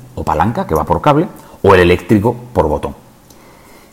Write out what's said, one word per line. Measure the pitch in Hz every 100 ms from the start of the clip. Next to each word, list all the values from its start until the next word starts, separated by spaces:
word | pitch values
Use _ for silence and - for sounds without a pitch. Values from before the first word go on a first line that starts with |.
| - -
o |
palanca, | 80 78 95 127 190
que |
va | 78
por | 76 82
cable, | - 143 196 - - -
o | 98 92
el |
eléctrico | 87 90 - 107 110 - -
por | - 78
botón. | 71 71 - - _ _ - - - - - -